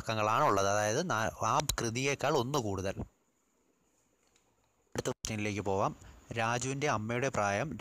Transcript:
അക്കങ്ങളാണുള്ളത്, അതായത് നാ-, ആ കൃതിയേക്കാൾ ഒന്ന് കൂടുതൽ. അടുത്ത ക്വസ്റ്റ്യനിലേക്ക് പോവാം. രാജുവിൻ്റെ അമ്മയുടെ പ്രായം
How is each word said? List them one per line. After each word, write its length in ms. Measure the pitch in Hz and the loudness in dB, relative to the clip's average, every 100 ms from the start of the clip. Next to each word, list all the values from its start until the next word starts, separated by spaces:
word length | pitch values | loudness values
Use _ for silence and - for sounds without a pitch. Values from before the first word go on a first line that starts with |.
അക്കങ്ങളാണുള്ളത്, 680 | - 110 107 120 147 98 98 | 0 0 2 4 4 4 4
അതായത് 280 | 104 107 123 175 | 2 2 0 0
നാ-, 240 | 110 107 - 110 | 0 0 0 0
ആ 20 | 139 147 - | 0 0 -2
കൃതിയേക്കാൾ 520 | 113 117 139 135 135 151 | -2 0 -2 0 2 2
ഒന്ന് 160 | 120 139 107 | 2 0 -2
കൂടുതൽ. 260 | 95 95 - - _ _ _ _ _ _ _ _ _ _ _ _ _ _ _ _ _ _ | -2 -4 -6 -10 _ _ _ _ _ _ _ _ _ _ _ _ _ _ _ _ _ _
അടുത്ത 140 | - - | -6 -6
ക്വസ്റ്റ്യനിലേക്ക് 540 | - - 107 104 101 98 | -4 -4 -2 -2 -2 0
പോവാം. 200 | 95 113 - - - - 113 | 2 2 -2 -16 -20 -8 -2
രാജുവിൻ്റെ 520 | 113 120 131 135 147 | 0 0 -2 -2 0
അമ്മയുടെ 400 | 110 107 120 135 | 0 0 -2 0
പ്രായം 400 | 117 101 101 151 113 | 0 2 0 -2 -4